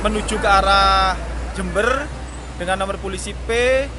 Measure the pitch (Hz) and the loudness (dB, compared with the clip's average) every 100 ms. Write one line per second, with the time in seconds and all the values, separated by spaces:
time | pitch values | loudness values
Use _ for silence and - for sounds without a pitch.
0 | 214 214 208 214 214 196 196 196 196 190 | 0 0 -2 -2 4 4 6 6 6 4
1 | 190 185 - - - - 185 175 226 262 | 2 0 -6 -6 -6 -6 -4 0 2 0
2 | 294 - - - - - 175 190 196 196 | -4 -10 -12 -12 -12 -8 -4 -2 -2 -4
3 | 196 190 202 196 - 233 247 262 277 | -6 -6 -8 -8 -2 0 2 2 0